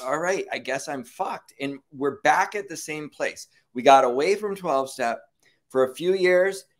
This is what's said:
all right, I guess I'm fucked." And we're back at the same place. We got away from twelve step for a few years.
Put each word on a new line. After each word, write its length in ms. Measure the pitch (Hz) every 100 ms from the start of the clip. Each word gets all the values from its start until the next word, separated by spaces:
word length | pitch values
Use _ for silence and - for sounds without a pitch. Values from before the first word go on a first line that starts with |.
all 140 | 127 151
right, 260 | 175 190 -
I 60 | 120
guess 300 | 123 139 -
I'm 140 | 139 117
fucked." 480 | - 190 214 - -
And 180 | 139 139 _
we're 260 | 139 139 135
back 340 | 151 160 196 208
at 120 | 202
the 80 | 160
same 340 | - 151 147
place. 380 | - 131 - - _ _
We 100 | 123
got 200 | 123 139 127
away 300 | 127 165 208
from 200 | 208 190
twelve 340 | 180 135 131
step 320 | - 120 110 - _ _ _ _
for 160 | 131 131
a 100 | 131
few 180 | 175
years. 520 | 190 180 180 190 190 -